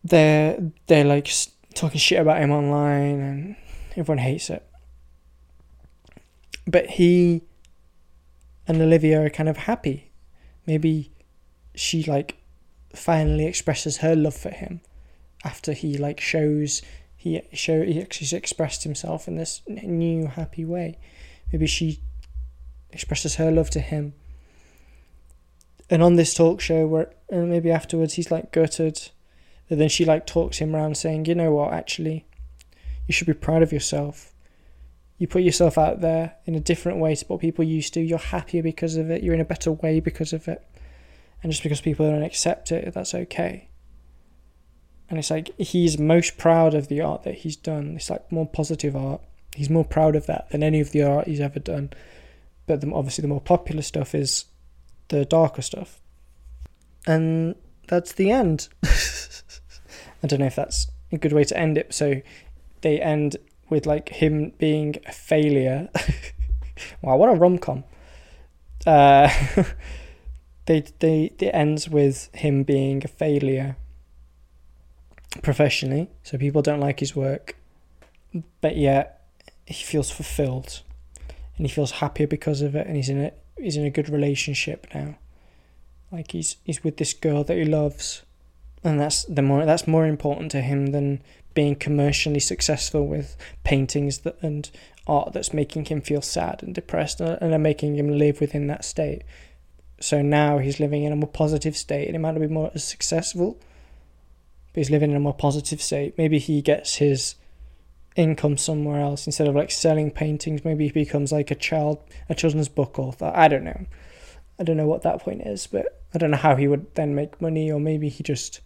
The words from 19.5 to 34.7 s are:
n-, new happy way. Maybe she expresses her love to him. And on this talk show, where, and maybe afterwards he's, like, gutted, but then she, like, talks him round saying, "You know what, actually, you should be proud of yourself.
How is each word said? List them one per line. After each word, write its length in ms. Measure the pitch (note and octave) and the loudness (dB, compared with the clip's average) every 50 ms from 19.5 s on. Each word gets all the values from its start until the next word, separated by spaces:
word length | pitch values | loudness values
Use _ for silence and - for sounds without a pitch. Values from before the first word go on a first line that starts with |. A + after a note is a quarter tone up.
| - - - - | -10 -12 -12 -14
n-, 280 | G#3+ A3+ A3 G3 E3+ | -14 -12 -6 -4 -2
new 300 | E3 E3 E3+ E3 E3 D#3+ | 0 0 0 0 -2 -2
happy 380 | C#3+ B2 E3+ D#3+ - - E3 D#3+ | -4 -6 -8 -10 -8 -8 -8 -6
way. 320 | D#3+ E3+ F3+ E3+ D#3+ E3 - - - - - - - - - - - | -6 -6 -6 -6 -8 -10 -14 -20 -20 -20 -20 -20 -20 -20 -12 -8 -4
Maybe 160 | - D3+ D#3 | 0 0 0
she 320 | D3+ - - E3 D#3+ D3+ - - - - - - - - - - - - - - - - - - - | 0 0 -2 -2 -4 -4 -6 -10 -12 -12 -14 -16 -12 -12 -12 -12 -12 -14 -18 -20 -20 -20 -20 -20 -20
expresses 440 | - - - - D3 - - D#3 - | -14 -14 -6 -6 -4 -4 -2 -4 -2
her 160 | - D#3+ D#3+ | 0 2 4
love 180 | D#3+ E3 D#3 - | 4 4 2 2
to 80 | - D#3 | -2 -4
him. 340 | C3+ - D#3 D3+ D3 D3 C#3+ - - - - - - _ _ - - _ _ - - - - - _ _ - - _ - - - _ _ _ _ _ _ _ - - - | -4 -4 -4 -4 -4 -6 -10 -16 -20 -20 -20 -20 -20 _ _ -20 -20 _ _ -20 -20 -20 -20 -20 _ _ -20 -20 _ -20 -20 -20 _ _ _ _ _ _ _ -20 -2 0
And 120 | F3+ D#3+ | 4 6
on 140 | E3+ F3 F3 | 8 8 8
this 180 | E3+ D#3+ E3 - | 8 6 4 4
talk 280 | - E3 E3 F3+ G3 | 4 4 4 4 2
show, 260 | - - E3 D#3+ D#3+ | -2 0 2 2 2
where, 240 | D#3 D#3+ D#3+ D#3+ - - _ _ - | 2 2 0 0 -2 -8 _ _ -4
and 200 | G3+ F3 E3+ F3 | -2 -2 0 2
maybe 200 | E3+ E3+ E3 E3+ | 0 2 2 2
afterwards 440 | E3 D#3+ - - - E3 D#3+ D#3 - | 2 2 0 -2 0 0 0 0 -2
he's, 180 | - E3 - | -6 -2 -2
like, 200 | E3+ D#3+ - - | -2 -4 -4 -2
gutted, 580 | - E3 D#3+ D3+ - - E3 D#3+ D#3 - - - _ _ _ _ _ - - - - - - | 2 2 2 2 2 -2 -2 -2 -2 -6 -14 -16 _ _ _ _ _ -20 -20 -20 -20 -20 -6
but 100 | _ E3 | _ 2
then 120 | D3 D#3 D#3 | 2 2 2
she, 140 | - - F3 | 4 2 4
like, 220 | D#3+ D#3 D#3+ E3 | 4 4 2 0
talks 320 | - - E3+ E3 - - | -2 0 0 0 0 -4
him 160 | - D#3+ D#3 D#3 | -4 -4 -2 -2
round 240 | D#3 D3+ D#3 D3+ | -2 -2 -2 -4
saying, 300 | - - D#3+ D#3 D#3 D#3 | -4 -4 -4 -2 -2 0
"You 80 | D#3+ E3+ | 0 0
know 160 | E3+ E3 D#3+ | 2 2 2
what, 220 | D3+ D3 D3 - - | 2 2 0 0 -2
actually, 520 | - - - - - D#3+ D#3 D#3+ D#3 _ - - - - - - - - _ - _ - - - - - | -6 -6 -6 -8 -6 -4 -6 -6 -6 _ -16 -20 -20 -20 -20 -20 -20 -20 _ -20 _ -12 -10 -10 -8 -6
you 60 | - - | -4 -4
should 140 | - E3+ | -2 0
be 60 | E3 D3+ | 0 -2
proud 280 | - - - D#3+ D#3+ | -2 0 0 4 4
of 100 | E3 D#3+ | 4 4
yourself. 640 | D#3 C#3+ - - - D3 C#3+ D3 - - - - _ _ - - _ _ _ - | 2 -4 -4 -2 -4 -4 -4 -6 -10 -14 -20 -20 _ _ -20 -20 _ _ _ -20